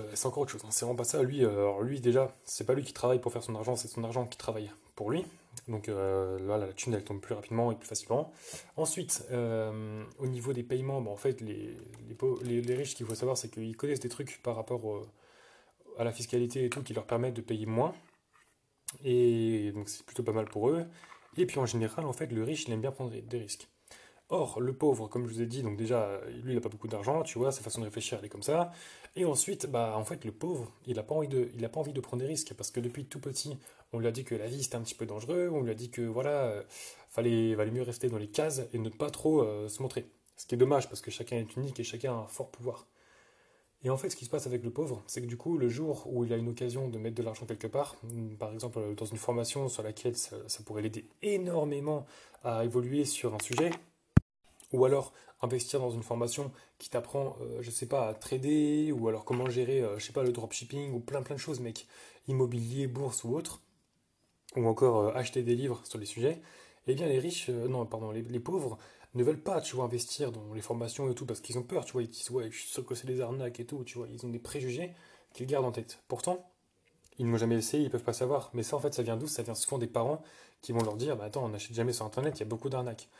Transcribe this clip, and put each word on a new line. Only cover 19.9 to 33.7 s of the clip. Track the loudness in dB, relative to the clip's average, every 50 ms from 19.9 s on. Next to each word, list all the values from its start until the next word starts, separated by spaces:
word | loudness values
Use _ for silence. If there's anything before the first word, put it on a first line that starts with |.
| -8 -10 -12
plutôt | -8 -6 -2 0
pas | 2 2
mal | 2 0
pour | 0 0 2 4 4
eux. | 4 4 0 -2 -8 -14 -20 -20 -20 -20 -20 -10 -2 0
Et | 0
puis | 2 2 0
en | 0
général, | 2 2 0 0 0 0 -2 -4
en | -4 -4
fait, | -4 -4 -2
le | -2 0 0
riche, | 0 -2 -2 -2 -2
il | -2
aime | 0
bien | 0 -2
prendre | -2 -4 -6 -6
des | -6 -8 -8 -6 -6 -6
risques. | -4 -6 -8 -10 -10 -16 _ _ _ _ -20 -20 -20 -20 -20 -20 _ -2
Or, | 0 0 0 0 0 0
le | 0 0 0
pauvre, | 4 4 4 6 4 0 -2
comme | -2 -2 -2 -2
je | -2
vous | -2
ai | -2
dit, | -2 -2 -2
donc | -2 -2 -2 0
déjà, | 0 2 2 2 2 2 -2 -4 -6 -8 -10 -8 -4
lui, | 0 0
il | 0
a |
pas | 0 0
beaucoup | -4 -6 -6 -6
d'argent, | -4 -2 0 2 2 2 2
tu | 0 0 2
vois, | 2 2
sa | 2 0
façon | -4 -6 -6 -4
de | -4
réfléchir, | -6 -6 -6 -4 -4 -4 -6
elle | -6
est | -10
comme | -10 -6
ça. | 0 2 4 4 4 2 -2 -8 -16 -18 -18 -18 -20 -12 -4
Et | 0 2
ensuite, | 2 4 4 2 2 0 -2 -2 0
bah, | 0 2 2 2 0
en | -2 -2
fait, | -4 -6 -6 -6
le | -8
pauvre, | -6 -4 -4 -2 -2 -4 -4 -8 -12 -12 -6 -4
il | -4 -4
a | -2
pas | 0 0
envie | 0 2 2
de, | 2 2 2 2 0
il | -2 -4
a | -2
pas | -2 -2
envie | -2 -2 -2
de | -4
prendre | -4 -2 -2 -2 -2
des | 0
risques, | -2 -2 -4 -4 -6
parce | -8 -8 -4
que | -4 -2
depuis | -2 -2 -4 -6 -8
tout | -8 -10 -8
petit, | -8 -6 -4 -4 -4 -4 -6 -8 -10 -16